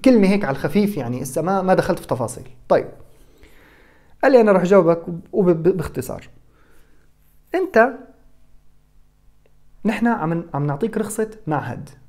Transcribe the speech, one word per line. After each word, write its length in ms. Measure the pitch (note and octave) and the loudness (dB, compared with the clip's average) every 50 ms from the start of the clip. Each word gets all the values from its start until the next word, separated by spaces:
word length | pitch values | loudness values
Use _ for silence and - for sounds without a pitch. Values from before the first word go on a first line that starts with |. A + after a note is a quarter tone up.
| - | 6
كلمة 240 | C4+ B3+ A3 G3 F#3 | 6 6 6 6 4
هيك 160 | G#3 G3+ G3+ | 2 2 0
على 80 | C#3 | -4
الخفيف، 440 | C3+ - - C#3+ - G3+ G#3 G3+ - | -6 -4 -6 -2 0 0 0 0 -2
يعني 260 | D3+ B2 A#2 B2 B2+ | -4 -6 -6 -8 -8
إسا 200 | B2 A#2+ - D#3+ | -8 -6 -6 -4
ما، 200 | D#3 F3+ G3 F#3+ | -2 -2 -2 0
ما 120 | F#3 F#3+ F#3 | 2 2 2
دخلت 240 | E3+ - - - - | 2 2 -2 -4 -6
في 80 | - | -4
تفاصيل. 420 | - C#3 A#2+ A#2+ G#2+ - - - - - - - - | -6 -4 -4 -4 -8 -8 -14 -16 -18 -20 -20 0 0
طيب، 180 | F3 - - - - - - - - _ - _ _ _ - - - - - _ _ _ _ _ _ _ _ _ - _ | 0 0 0 -4 -16 -20 -20 -20 -20 _ -20 _ _ _ -20 -20 -20 -20 -20 _ _ _ _ _ _ _ _ _ -8 _
قال 100 | - C4+ | 2 4
لي: 80 | C#4 A#3+ | 6 6
"أنا 120 | A3 G#3 | 6 6
رح 100 | G3 F#3 | 4 2
جاوبك 460 | F3 F3 G3+ G3 E3+ E3 E3+ E3+ - - | 4 4 4 6 6 4 0 0 -4 -12
وب-، 120 | E3+ E3+ - _ | -12 -12 -14 _
وب-، 300 | - A3+ F#3+ F3 E3+ E3 D#3 F3+ G3 | -2 0 2 2 2 2 2 0 0
باختصار. 520 | F3 D3+ - - C3+ A#2+ - - - - - - - _ _ _ _ _ _ _ - - _ _ _ _ _ _ _ _ _ _ _ _ _ - | 0 -6 -8 -8 -10 -10 -10 -12 -14 -16 -20 -20 -20 _ _ _ _ _ _ _ -20 -20 _ _ _ _ _ _ _ _ _ _ _ _ _ -4
أنت، 360 | F4+ F#4+ F#4 - A3+ A3+ C4 B3 - - - _ _ _ _ - _ - _ - - _ - _ _ _ _ _ - _ _ _ _ _ - _ _ _ _ _ _ _ - - - - | -4 -4 0 2 2 2 2 0 -10 -18 -20 _ _ _ _ -20 _ -20 _ -20 -20 _ -20 _ _ _ _ _ -20 _ _ _ _ _ -20 _ _ _ _ _ _ _ -20 -20 -6 -4
نحن 220 | G3+ A3+ G#3 A#3 | -4 -2 0 -2
عم 260 | A#3+ A3+ - D#3 E3 E3 | -2 -2 -2 -4 -4 -4
ن-، 100 | E3 E3+ - - | -6 -6 -6 -6
عم 120 | C#3+ C#3+ | -4 -4
نعطيك 320 | D3 C#3 C#3+ A3+ A3 A3 G#3+ | -4 -4 -4 -6 -6 -4 -6
رخصة 320 | G#3+ G#3 - - A3 G#3+ - - - | -6 -6 -6 -6 -8 -8 -8 -14 -8
معهد. 420 | D#3 D3+ C3+ A#2 B2+ A#2+ F#2+ - - - _ - | -6 -6 -6 -6 -8 -12 -12 -14 -18 -20 _ -20